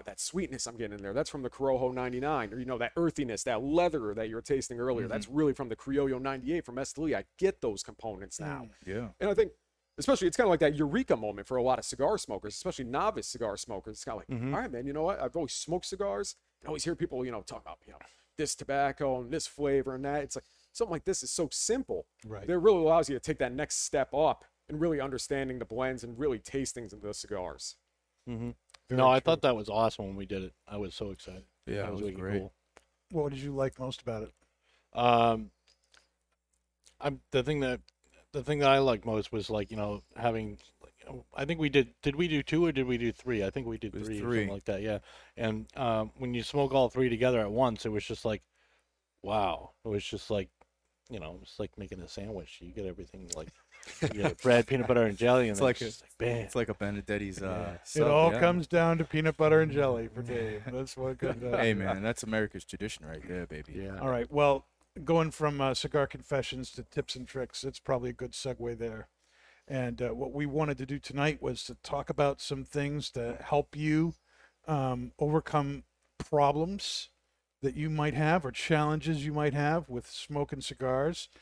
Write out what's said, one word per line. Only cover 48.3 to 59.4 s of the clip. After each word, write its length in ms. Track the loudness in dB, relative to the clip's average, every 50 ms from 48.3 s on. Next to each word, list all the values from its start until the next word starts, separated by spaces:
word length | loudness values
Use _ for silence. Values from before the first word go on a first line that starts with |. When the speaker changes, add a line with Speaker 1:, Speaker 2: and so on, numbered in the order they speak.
| -2 -2 -6 _ _ _ _ _ _ _ _ _ _ _ _ _ _ _
Speaker 4:
wow. 500 | -4 0 0 2 2 2 0 -2 -6 -14 -20 _ -6
It 60 | -4
was 160 | -2 -2 -2
just 240 | -4 -8 -8 -4 -2
like, 200 | -2 -2 -2 -4 _ _ _ _ _ _ _ _ _ _ _ -14
you 100 | -12 -10
know, 200 | -10 -10 -12 -14
it's 180 | -18 -14 -10 -10
like 180 | -10 -8 -10
making 220 | -12 -12 -12 -12 -14
a 60 | -14
sandwich. 520 | -12 -12 -12 -10 -8 -10 -10 -12 -14 -16 -18
You 100 | -18 -14
get 140 | -12 -10 -10
everything, 440 | -8 -10 -12 -14 -16 -16 -18 -10 -8 -8
like, 140 | -8 -8 -10 -16 _ _ _ -20 -20 -18 -18 -6 -4
you 80 | -4 -2
get 280 | 0 0 0 0 0
Speaker 2:
<laughs> 40 | 2
Speaker 4:
bread, 260 | 6 6 8 8 6
peanut 200 | 4 2 2 2
butter, 160 | 4 6 6 6
and 140 | 4 2
jelly, 320 | 4 4 6 6 6 6 4
and 20 |
Speaker 2:
It's 80 | 2 4
Speaker 4:
then 60 | 4
Speaker 2:
like 100 | 4 4 2
Speaker 4:
it's 0 |
Speaker 2:
a, 40 | -4
Speaker 4:
just 140 | -8 -8 -12 -18
like, 140 | -20 -8 -4
bam. 180 | -2 -2 -2 -2 -4
Speaker 2:
it's 100 | -4 -2
like 140 | -2 -2 -2
a 40 | -2
Benedetti's, 680 | -4 -4 -4 -4 -4 -4 -4 -2 -2 -2 -4 -6 -6
uh, 220 | -4 -4 -4 -4 -4
Speaker 4:
Yeah. 60 | -6 -8
Speaker 3:
It 60 | -10 -12
Speaker 2:
sub, 200 | -4 0 4 4
Speaker 3:
all 240 | 6 8 8 8 6
Speaker 2:
yeah. 80 | 6 6
Speaker 3:
comes 280 | 4 4 4 2 0
down 300 | 2 4 4 6 6 4 2
to 40 | 0
peanut 320 | 0 0 2 2 2 4
butter 240 | 4